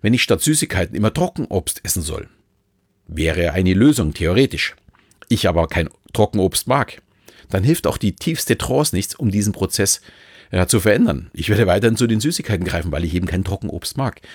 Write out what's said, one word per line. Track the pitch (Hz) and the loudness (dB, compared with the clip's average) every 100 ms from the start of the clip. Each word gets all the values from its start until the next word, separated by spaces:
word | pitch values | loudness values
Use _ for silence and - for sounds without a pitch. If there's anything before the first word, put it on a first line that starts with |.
Wenn | 107 123 | 2 2
ich | |
statt | - - | 2 2
Süßigkeiten | - 156 - - 85 - | 2 0 0 -2 -2 0
immer | 107 | 0
Trockenobst | - 180 - 143 95 - - | 0 -4 -4 -4 -4 -4 -10
essen | - - | -6 -6
soll, | 78 104 - _ _ _ _ _ _ _ - | -4 -8 -12 _ _ _ _ _ _ _ -14
wäre | 78 80 80 85 | -2 -2 0 0
eine | 90 92 | 2 2
Lösung | 92 127 147 80 | 4 4 4 0
theoretisch. | 76 80 95 135 - - - _ _ _ _ - | -2 0 2 2 0 -6 -8 _ _ _ _ -4
Ich | 117 95 | 0 2
aber | 82 82 | 0 0
kein | - 80 _ _ | 0 -4 _ _
Trockenobst | - 104 104 95 - - | -2 0 2 0 0 0
mag, | 135 127 - _ _ - - - | -2 -2 -10 _ _ -20 -20 -4
dann | 98 | 0
hilft | 107 170 80 | 2 2 0
auch | - | 0
die | 104 - | -2 -2
tiefste | - 165 - 117 | -4 -4 -2 -2
Trance | - 131 151 107 | 0 0 0 -2
nichts, | 98 | -4
um | - 117 | -2 -2
diesen | 101 104 | 0 -2
Prozess, | - 95 - 98 - - - - - - | -2 -4 0 0 -2 -6 -20 -20 -20 -4
ja, | 95 90 | 0 2
zu | 113 | 2
verändern. | 98 107 240 71 - | 4 4 4 0 -6
Ich | - 82 | -8 -2
werde | 104 104 | 2 4
weiterhin | 90 113 113 | 4 2 2
zu | 120 | 2
den | 110 | 2
Süßigkeiten | 135 170 - 101 90 | 0 -4 -4 -2 -2
greifen, | 85 82 | -4 -4
weil | 71 85 | -4 -2
ich | |
eben | 85 87 | -2 -2
kein | 87 | -2
Trockenobst | 95 98 90 85 - 135 | -2 -4 -6 -8 -8 -6
mag. | 131 - - | -6 -6 -20